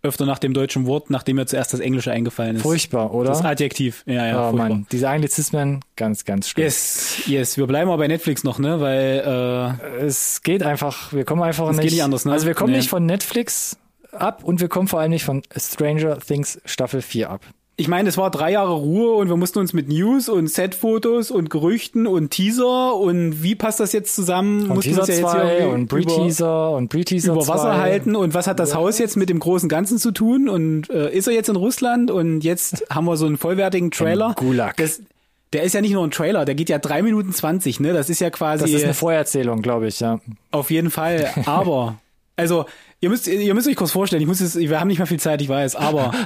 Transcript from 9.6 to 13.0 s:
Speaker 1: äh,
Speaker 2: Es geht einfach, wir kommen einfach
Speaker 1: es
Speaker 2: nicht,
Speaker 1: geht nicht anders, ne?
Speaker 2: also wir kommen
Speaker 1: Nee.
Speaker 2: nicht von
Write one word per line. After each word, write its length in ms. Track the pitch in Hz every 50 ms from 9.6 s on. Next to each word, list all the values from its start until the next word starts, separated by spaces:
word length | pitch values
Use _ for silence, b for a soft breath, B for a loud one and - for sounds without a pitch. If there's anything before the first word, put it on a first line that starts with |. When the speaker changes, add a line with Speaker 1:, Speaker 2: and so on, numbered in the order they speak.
| 123 123 127 120 - 147 117 120
Speaker 1:
äh, 40 | 139
Speaker 2:
Es 380 | 151 131 - - - - - _
geht 180 | 160 175 196
einfach, 500 | 151 151 147 - 147 143 131 - - - 143
wir 120 | 139 131
kommen 160 | - 151 170
einfach 260 | 175 165 160 147 165 156
Speaker 1:
es 80 | 156
Speaker 2:
nicht, 40 | 156 156
Speaker 1:
geht 80 | 160 160
nicht 100 | 170 147
anders, 220 | 139 135 123 -
ne? 80 | 143 143
Speaker 2:
also 120 | 151 156
wir 80 | 165 165
kommen 180 | - 196 240 262
Speaker 1:
Nee. 40 | 262
Speaker 2:
nicht 100 | 254 -
von 160 | - 180